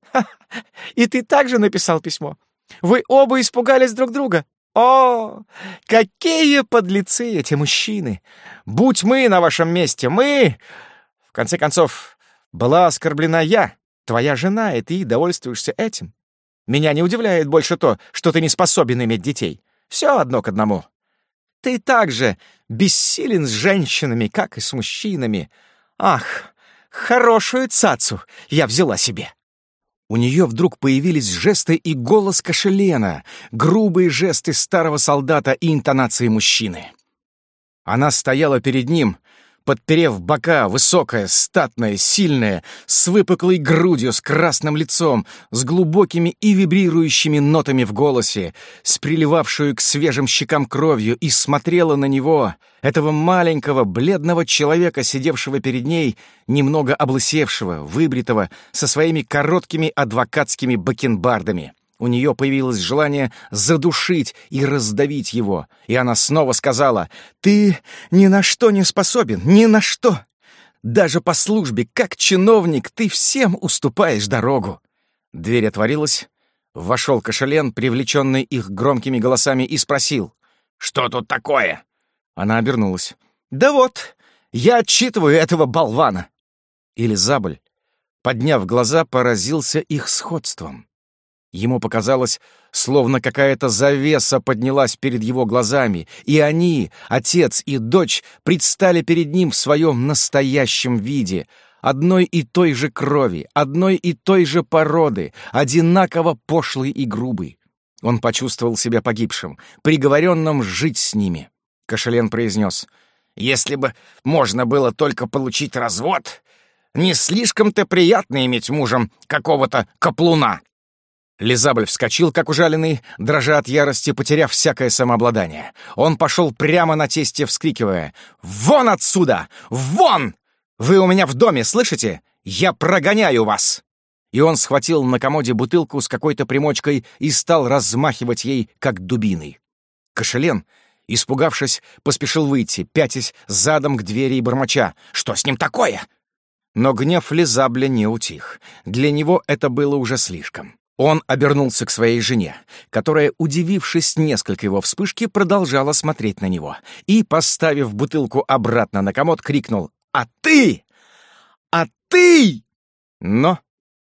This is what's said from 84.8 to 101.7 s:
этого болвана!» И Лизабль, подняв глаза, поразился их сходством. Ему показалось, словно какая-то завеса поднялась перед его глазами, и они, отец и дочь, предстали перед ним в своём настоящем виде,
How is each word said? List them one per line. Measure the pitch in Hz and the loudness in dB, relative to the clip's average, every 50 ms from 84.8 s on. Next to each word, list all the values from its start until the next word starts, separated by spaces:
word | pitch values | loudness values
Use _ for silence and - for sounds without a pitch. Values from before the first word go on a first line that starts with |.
| 214 - - - 226 254 - 208 165 147 147 | 2 2 2 2 2 0 0 2 2 4 4
этого | 165 160 - 175 160 151 | 4 2 2 2 2 2
болвана!» | 127 107 - 151 110 110 143 156 123 95 90 85 - _ _ _ _ _ _ _ _ _ _ _ _ _ | 2 2 0 0 0 2 2 2 0 0 -4 -8 -12 _ _ _ _ _ _ _ _ _ _ _ _ _
И | - 117 | -4 -2
Лизабль, | 113 107 95 95 117 143 131 95 85 73 - _ _ _ _ _ _ _ _ _ _ _ _ | -2 0 0 0 0 0 -2 -2 -6 -10 -12 _ _ _ _ _ _ _ _ _ _ _ _
подняв | - 123 127 113 127 156 147 117 95 | -4 -4 -2 -2 0 0 0 0 0
глаза, | 90 117 123 117 110 151 165 160 | 0 0 0 2 2 0 0 0
поразился | - - 127 120 123 113 98 90 123 160 156 - - - 156 | 0 0 0 0 0 0 -2 -2 -4 -4 -4 -4 -4 -4 -4
их | - - 151 139 - - | -4 -4 -6 -6 -4 -4
сходством. | - - - - 170 156 - - - - - 71 131 117 - _ _ _ _ _ _ _ _ _ _ _ _ _ | -6 -6 -6 -6 -8 -8 -8 -8 -10 -10 -12 -16 -16 -18 -20 _ _ _ _ _ _ _ _ _ _ _ _ _
Ему | - 90 107 120 127 117 | -8 -4 -2 -2 -2 -2
показалось, | - 110 - 113 95 120 135 127 127 113 - - _ _ _ _ _ _ | -2 -2 -2 -2 0 0 0 0 0 -2 -4 -6 _ _ _ _ _ _
словно | - - - 127 135 143 123 120 135 123 | -6 -4 -2 0 2 2 2 2 0 -2
какая-то | 107 131 - 143 139 139 131 - 143 123 | -2 -2 0 0 2 2 0 0 -2 -2
завеса | 104 104 135 143 143 135 139 151 156 131 - - 139 123 | 0 2 2 2 2 0 0 0 0 0 0 0 -2 -2
поднялась | - 139 127 107 123 131 135 139 135 117 - | -2 -2 -2 -2 -2 0 2 2 0 0 -2
перед | - - 135 123 113 | -4 -4 -4 -4 -4
его | 107 117 123 131 123 | -4 -4 -2 -2 -2
глазами, | 104 117 123 117 104 135 139 127 110 92 82 - - - - - | 0 0 0 0 0 0 0 0 0 -2 -4 -8 -12 -18 -10 -4
и | - 147 156 | 0 2 4
они, | 147 151 156 165 175 175 165 135 92 - - - - - | 4 2 2 2 0 2 0 0 -2 -4 -8 -14 -6 -4
отец | 117 131 - - - 175 151 117 - - - | -4 -2 -2 0 2 2 2 2 0 -4 -4
и | 151 139 127 | -4 -4 -4
дочь, | 110 117 147 190 160 - - - - - - _ | -2 0 0 0 2 0 -4 -6 -8 -12 -18 _
предстали | - 151 170 156 - - - - 190 185 175 165 | -2 -2 0 0 0 0 0 2 2 2 2 2
перед | - - 170 170 160 143 | 2 0 0 0 0 0
ним | 156 185 180 143 | 0 0 0 0
в | - | 0
своём | - - 135 147 151 165 160 135 117 127 | -2 0 0 2 2 2 2 2 0 0
настоящем | 143 147 - - - - 139 139 131 135 143 127 113 - - - 127 123 110 | 0 0 0 -2 0 0 0 0 0 0 0 0 0 -2 -2 -2 -2 -2 -2
виде, | 101 127 143 135 107 90 95 82 - _ _ _ _ _ | -2 -2 -2 -2 -2 -2 -4 -6 -6 _ _ _ _ _